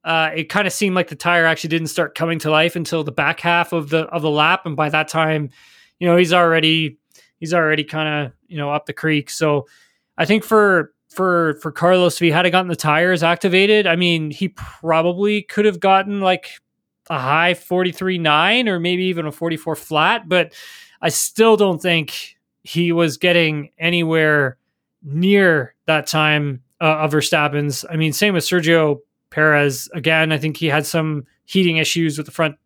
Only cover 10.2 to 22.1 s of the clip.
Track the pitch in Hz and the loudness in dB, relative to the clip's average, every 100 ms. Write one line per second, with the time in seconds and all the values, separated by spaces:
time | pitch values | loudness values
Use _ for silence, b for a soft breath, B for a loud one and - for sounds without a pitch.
10.2 | 165 214 - 220 208 180 147 _ _ - | 0 0 2 2 4 2 0 _ _ -4
11.2 | 190 175 165 147 160 - 170 185 180 - | 0 0 0 -4 -10 0 2 4 2 2
12.2 | 170 156 180 185 180 160 156 151 180 175 | 0 2 2 0 -2 -2 0 2 2 2
13.2 | 170 170 196 180 202 214 190 170 175 165 | 0 0 2 2 4 2 2 0 2 0
14.2 | 151 143 185 - - - 165 160 170 175 | -2 -6 -6 -6 -18 -8 0 2 2 0
15.2 | 208 208 196 - 208 175 196 190 190 202 | 0 -2 -4 0 0 2 2 2 2 -2
16.2 | 190 185 - - _ _ _ _ _ 147 | 0 -2 -6 -20 _ _ _ _ _ -6
17.2 | 127 156 175 175 - 180 180 - 185 180 | -2 0 0 -2 -4 -2 -2 -4 -4 -2
18.2 | 160 151 180 240 233 180 175 180 185 170 | 2 2 2 2 0 -2 -2 0 -2 -2
19.2 | 156 147 170 156 170 156 - 156 165 226 | -6 -6 -6 -4 -6 -8 -4 0 2 0
20.2 | 180 180 - B B B B B 165 - | 0 0 0 B B B B B -4 -4
21.2 | - - 226 214 202 165 180 170 143 | -6 2 4 4 2 0 0 0 -2